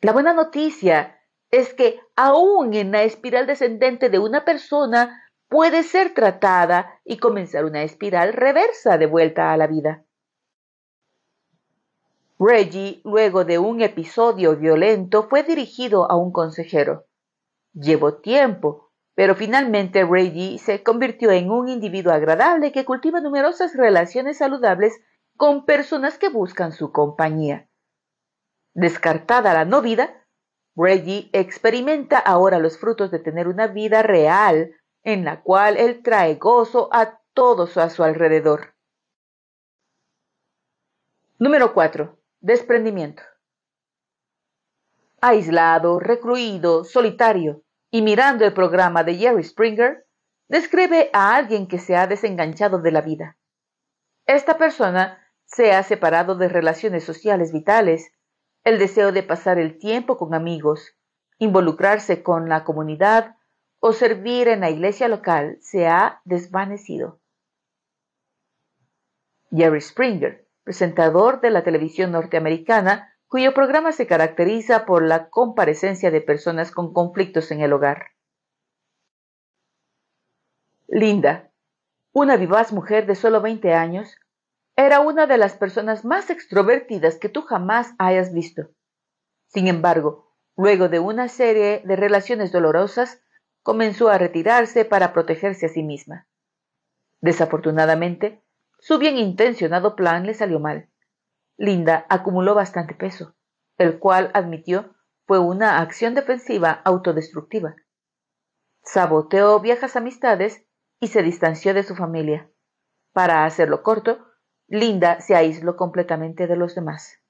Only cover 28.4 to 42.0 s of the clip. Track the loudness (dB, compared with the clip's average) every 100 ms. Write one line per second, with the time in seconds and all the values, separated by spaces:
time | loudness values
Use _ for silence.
28.4 | _ _ _ -2 -2 0 -2 -2 0 0
29.4 | 2 2 2 0 0 -2 -2 -6 _ _
30.4 | _ _ _ -2 2 2 0 -10 -4 -4
31.4 | -4 -2 -2 0 -2 -4 0 0 2 4
32.4 | 4 2 -2 -4 -6 -4 -4 -4 -8 -6
33.4 | -6 -2 -4 -4 0 2 4 4 4 4
34.4 | 4 2 0 _ _ _ -6 -4 -4 -8
35.4 | 0 4 4 2 0 0 0 2 2 0
36.4 | 2 2 2 -2 0 0 0 -4 _ 2
37.4 | 4 4 0 0 -2 0 -2 2 2 2
38.4 | 2 0 -4 _ _ _ _ _ _ _
39.4 | _ _ _ _ _ _ _ _ _ _
40.4 | _ _ _ _ _ _ _ _ _ _
41.4 | 2 4 4 4 0 0